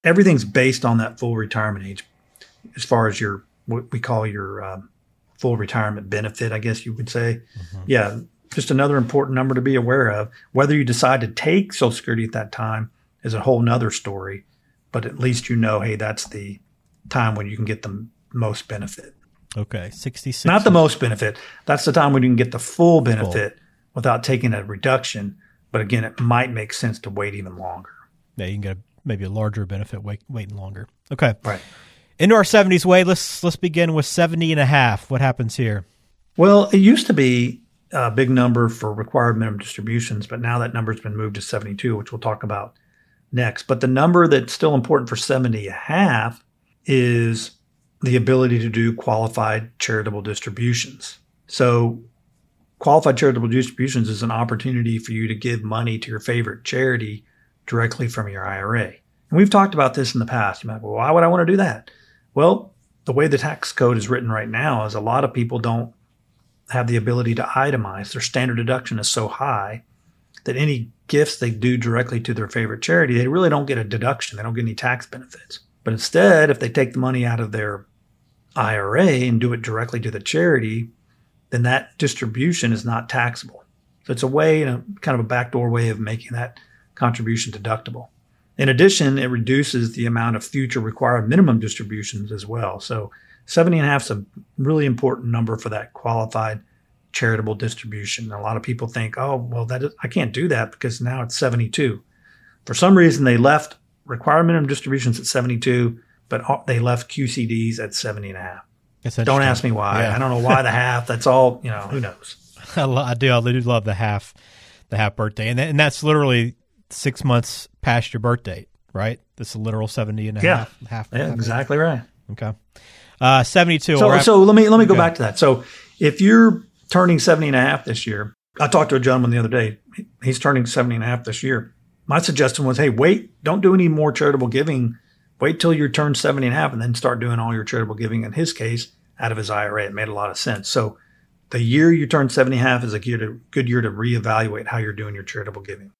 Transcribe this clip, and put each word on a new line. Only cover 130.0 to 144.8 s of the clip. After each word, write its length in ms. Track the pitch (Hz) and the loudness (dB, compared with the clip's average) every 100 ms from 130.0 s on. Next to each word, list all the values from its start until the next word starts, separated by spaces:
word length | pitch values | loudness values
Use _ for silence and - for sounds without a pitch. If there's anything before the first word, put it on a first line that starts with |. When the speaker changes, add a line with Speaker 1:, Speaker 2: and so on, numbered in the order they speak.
| - _ | -16 _
Speaker 1:
he's 160 | 131 127 | -4 0
turning 260 | 151 135 117 | 2 2 0
seventy 280 | 139 123 | 0 0
and 100 | 113 | 0
a 20 | 117 | -2
half 180 | 123 | -4
this 180 | 117 110 | -6 -6
year. 320 | 131 120 117 _ _ _ - | -4 -4 -6 _ _ _ -2
My 120 | 147 | 0
suggestion 440 | 175 139 156 - | 0 2 0 2
was, 120 | 135 120 | -2 2
"Hey, 120 | 143 | 0
wait, 520 | 117 156 202 - _ | 4 4 4 -2 _
don't 160 | 156 190 | -4 2
do 140 | 185 | 4
any 140 | 185 175 | 6 4
more 240 | 151 151 | 2 0
charitable 360 | - 151 139 127 | 2 0 2 0
giving. 480 | 131 156 135 120 120 _ _ _ _ | 0 0 0 -2 -4 _ _ _ _
Wait 180 | 143 160 | -2 0
till 140 | 170 | 2
you 140 | 156 147 | 2 0
turn 260 | 117 147 | 0 0
seventy 320 | 139 147 139 127 | 0 0 0 0
and 80 | |
a 40 | 135 | 0
half 140 | 147 | -2
and 80 | 117 | -2
then 140 | 120 | -4
start 240 | 117 127 117 | 0 -2 -2
doing 180 | 120 117 | -2 -2
all 140 | 113 | -2
your 100 | 113 | -4
charitable 300 | 107 123 107 107 | -4 -4 -4 -6
giving," 280 | 113 113 | -4 -4
in 80 | 113 | -4
his 200 | 143 165 | -4 -4
case, 400 | - 113 117 - _ _ _ | -4 -6 -6 -8 _ _ _
out 140 | 113 | -6
of 60 | 110 | -4
his 100 | 104 | -4
I 160 | 104 104 | -4 -4
R 120 | 107 | -4
A. 80 | 101 | -6
It 80 | |
made 140 | 101 107 | -6 -8
a 60 | |
lot 160 | 101 101 | -6 -6
of 60 | - | -6
sense. 300 | 135 104 98 | -6 -6 -2
So 300 | 131 110 - _ _ _ _ _ | -2 -2 -8 _ _ _ _ _
the 100 | 123 | -2
year 280 | 117 135 165 | 2 4 6
you 140 | 165 139 | 4 2
turn 220 | 160 135 | 0 2
seventy 300 | 143 127 127 | 2 2 2
and 80 | 127 | 2
a 20 | |
half 160 | 123 | 0
is 100 | 120 | -2
a 60 | 104 | -6
year 180 | 123 120 | -4 -6
to, 220 | 107 - _ | -6 -10 _
good 180 | 143 123 | -4 0
year 120 | 120 | -2
to 100 | 110 | -2
reevaluate 760 | 98 117 117 107 110 110 107 110 | -4 -2 -2 0 0 -2 -6 -6
how 120 | |
you're 140 | 117 | -6